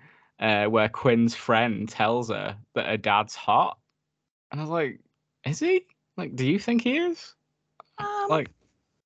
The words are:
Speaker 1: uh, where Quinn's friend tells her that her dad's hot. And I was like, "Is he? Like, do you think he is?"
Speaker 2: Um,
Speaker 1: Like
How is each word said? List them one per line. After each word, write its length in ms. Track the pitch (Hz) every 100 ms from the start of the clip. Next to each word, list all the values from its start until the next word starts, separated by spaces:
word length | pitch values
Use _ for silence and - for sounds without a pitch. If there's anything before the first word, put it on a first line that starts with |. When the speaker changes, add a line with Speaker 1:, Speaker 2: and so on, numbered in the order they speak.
| _ _ _ -
Speaker 1:
uh, 260 | 110 104 104
where 240 | 110 107
Quinn's 460 | - 135 117 117 -
friend 520 | - 113 120 104 107
tells 400 | - 107 120 113
her 280 | 101 101 104 -
that 140 | - -
her 100 | 107
dad's 380 | 104 101 107 -
hot. 440 | - 113 180 - _ _ _ _ _ _ -
And 80 | 147
I 20 |
was 80 | 156
like, 300 | 170 143 - _ _ _ _ -
"Is 140 | 156
he? 260 | 330 370 - _ _ -
Like, 180 | 170 127
do 100 | 131
you 140 | 190
think 220 | - 240
he 140 | 240 277
is?" 380 | 349 330 - _ _ _ _ _ - -
Speaker 2:
Um, 320 | 415 415 403
Speaker 1:
Like 220 | 156 - _ _ _ _ _